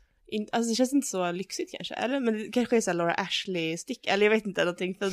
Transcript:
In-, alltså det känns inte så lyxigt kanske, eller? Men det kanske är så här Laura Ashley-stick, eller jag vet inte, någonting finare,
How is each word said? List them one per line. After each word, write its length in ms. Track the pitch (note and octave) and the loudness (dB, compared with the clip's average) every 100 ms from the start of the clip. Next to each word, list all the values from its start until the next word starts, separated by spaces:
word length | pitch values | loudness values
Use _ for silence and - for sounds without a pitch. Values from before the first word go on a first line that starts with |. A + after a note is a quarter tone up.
| _ _ _ | _ _ _
In-, 220 | G#3+ G#3+ | -6 -2
alltså 160 | A#3 A#3 | -2 0
det 40 | |
känns 180 | A3 B3+ | 2 2
inte 140 | C#4 - | 2 0
så 260 | F#3+ F3 | 0 -2
lyxigt 380 | F3 F#3+ - - | -2 -6 -8 -8
kanske, 220 | - - | -10 -8
eller? 260 | - A3+ C#4 | -4 -2 0
Men 140 | A#3 | 0
det 140 | G#3+ G#3+ | 0 0
kanske 240 | B3 A3+ A#3 | 0 2 2
är 40 | |
så 100 | G3+ | 2
här 60 | E3+ | 2
Laura 180 | E3+ | 2
Ashley-stick, 920 | - F#3 - - F3 D#3+ E3+ - B3 - | 0 -2 -4 -4 -2 -2 -4 -6 -6 0
eller 200 | G3 G#3 | 4 6
jag 40 | |
vet 160 | A3 G#3+ | 4 0
inte, 180 | F3 | 0
någonting 300 | E3+ F3 F#3 | 0 0 -4
finare, 160 | F#3+ G3 | -2 -2